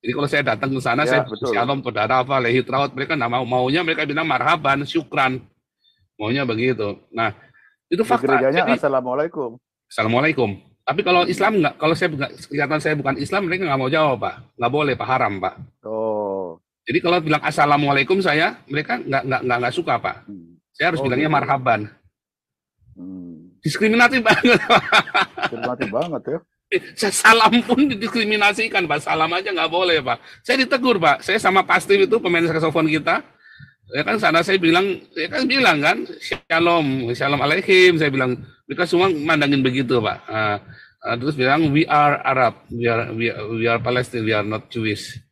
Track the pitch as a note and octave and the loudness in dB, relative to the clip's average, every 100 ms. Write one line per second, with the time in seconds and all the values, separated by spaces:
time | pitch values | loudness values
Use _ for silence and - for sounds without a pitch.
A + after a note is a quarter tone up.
0 | A2+ B2+ C#3+ D3 C3+ A2 C3+ C3+ B2+ A#2+ | -6 -4 -2 0 0 -2 -4 -4 -2 0
1 | C#3 B2+ - G#2+ B2 A#2 B2 C3+ B2 G#2 | 2 0 -2 -6 -4 -2 -2 -2 -4 -2
2 | A2 C3 B2+ C#3 A#2 B2+ A#2+ C3 C#3+ B2+ | 0 0 2 0 2 0 0 -2 -2 -4
3 | C3+ - A#2 A#2+ A#2+ B2+ B2+ D#3 E3+ D#3+ | -6 -2 -2 -2 -2 0 0 0 0 -2
4 | D3+ D3 D#3+ B2+ B2+ E3 C#3+ C#3 C#3+ E3 | -2 -4 -2 0 2 2 2 0 -2 -4
5 | - C#3 C3+ B2+ - _ _ _ _ _ | -4 0 0 -2 -12 _ _ _ _ _
6 | _ - G#2+ C3+ C3 A2 B2 A2+ G2+ F#2+ | _ -8 -4 -2 -2 -2 -2 -2 -6 -8
7 | _ A2+ A2+ - _ _ _ _ _ F3 | _ -4 -4 -4 _ _ _ _ _ -2
8 | A3+ A#3+ C3+ C#3 C3 D3+ - A#3+ D3 C3+ | 0 0 2 2 2 2 0 0 0 0
9 | B2 B2+ E3 D#3 B2 A#2+ _ _ _ - | -2 -4 -4 -6 -8 -10 _ _ _ -4
10 | A2 A#2+ D#3 C#3+ A2 F#2+ _ _ - C#3+ | 0 2 2 0 -2 -4 _ _ -4 -2
11 | E3 F3+ F3 F3+ G3+ G#3 D3 - D3+ D#3+ | 2 2 2 0 2 2 0 0 0 0
12 | F3+ D3 C#3 - - C#3+ C#3 D#3 D#3 D3+ | -2 -2 -8 -10 -8 -4 -2 -2 -2 -2
13 | C3+ C3+ C#3+ F#3+ F3+ F#3 F3+ C3+ C3 D#3+ | -2 -4 -2 -2 -2 -4 -2 0 0 2
14 | D3+ A#2+ G2 - - - A#2+ D3 D3 A#2+ | 2 0 -4 -8 -20 -4 -2 0 0 -2
15 | - B2+ A2 G2 F#2+ - - _ G#2+ A2 | -2 0 0 -2 -6 -8 -20 _ -10 -6
16 | A2 G#2+ G2+ G2 F2+ E2 _ _ - F3+ | -4 -4 -4 -6 -8 -12 _ _ -4 -2
17 | E3+ F3 D#3 D3+ D3+ D3+ D3 C#3+ C#3+ C#3 | 0 0 0 -2 -2 0 2 4 2 2
18 | C#3 F#3+ F#3 D3+ F#3 A#3+ - C#3+ D#3 A#3+ | 2 0 2 2 0 -4 -8 -8 -4 -6
19 | C3+ C3+ C3 C3 B2 A#2+ B2 F3 E3 A#2 | -2 -4 -2 -4 -2 -2 -2 -4 -2 -2
20 | F#2+ - - G2 E2+ E2+ _ - D#3+ D#3+ | -4 -8 -16 -20 -20 _ _ -4 -2 0
21 | C3+ B2 D#3 D3 C3 C#3 B2+ A2 G#2+ _ | -2 0 2 0 0 -2 2 0 -2 _
22 | _ _ _ _ _ _ _ _ _ F#2 | _ _ _ _ _ _ _ _ _ -18
23 | F#2 F#2 - D#3 E3+ _ D#3 - G#3+ A#3 | -16 -14 -16 -18 -20 _ -8 0 0 4
24 | A#3+ B3+ A3+ G3+ B3 A#3 - A3+ - G#3+ | 4 4 2 4 4 4 4 2 4 0
25 | - - F#3+ - - A2+ B2 B2 A#2 A2+ | 2 -2 -2 -4 -8 -6 -8 -6 -4 -4
26 | E3+ C#3 C3 D#3+ _ _ _ F3+ - - | -4 -8 -8 -10 _ _ _ -6 -6 -4
27 | G3+ - A3+ A3+ A3 A#3+ A#3 B3 C#4+ G#3+ | -2 2 4 6 6 4 2 2 2 0
28 | A3 A#3 G#3+ G#3+ G3+ G3+ A3 G3+ E3+ D3+ | -4 -2 0 2 2 2 -2 -2 -2 -2
29 | D3 D#3 D#3+ F3 G3+ F3+ D#3+ E3+ F#3 D#3+ | -2 0 0 0 -2 -2 -2 0 2 0
30 | B2+ A#2 - - - C4+ B3 C4 B3+ G#3 | 0 -6 -6 -16 -2 0 2 0 2 4
31 | D#3+ C#3 - A3 F#3+ F#3+ F#3 F3+ - G3+ | 4 2 0 0 4 2 2 0 4 2
32 | F#3+ A3+ F3+ E3+ E3 D#3+ D#3+ D#3+ D#3 D3+ | 4 2 2 0 0 0 0 0 0 0
33 | D3 F#3 - _ - - - _ _ C3 | 0 -2 -4 _ -20 -20 -20 _ _ -6
34 | D#3 G#3+ E3+ D#3+ F3 F#3+ E3 E3+ G3 F3 | -2 0 2 2 2 2 4 2 0 -4
35 | - E3+ D#3+ G3 C4 C4+ A3+ D3+ D3 F#3+ | -10 -10 -6 -4 -2 2 2 4 2 0
36 | - - - - _ E3 E3+ E3+ C#3+ C3+ | -6 -14 -10 -10 _ 0 2 2 0 -2
37 | A#2+ B2 C#3 C#3+ C#3 E3+ G3 F#3 F3+ E3 | -4 -4 -2 0 0 0 4 6 6 6
38 | D3 C3+ B2+ B2 - _ - C#3+ - F3 | 0 0 -2 -2 -8 _ -10 -4 0 2
39 | F#3+ D#3 D3+ D#3 C#3+ C#3 A#2+ B2+ B2 B2 | 2 0 0 2 2 2 2 0 0 2
40 | G#2 - - A2 G#2+ G#2 - - - _ | 0 -6 -8 -2 -2 -2 -8 -20 -20 _
41 | A2 A#2+ C3+ D3 B2+ D3 D#3 C#3+ E3 D3 | -6 -4 -4 0 2 2 2 2 2 4
42 | D3 C#3+ - C3 A#2+ - - A#2+ A#2+ A2+ | 4 2 0 2 2 0 -14 -4 0 0
43 | A#2 A2+ A#2 G#2 G#2+ A2+ A2+ A#2 A#2 B2 | -2 -4 -4 -4 -8 -2 0 0 0 -2
44 | A#2+ A#2+ A2 G#2+ G#2 A2 - A#2+ A2 G2+ | -2 -4 -2 -2 -2 -6 -8 -6 -4 -6
45 | - - _ | -10 -16 _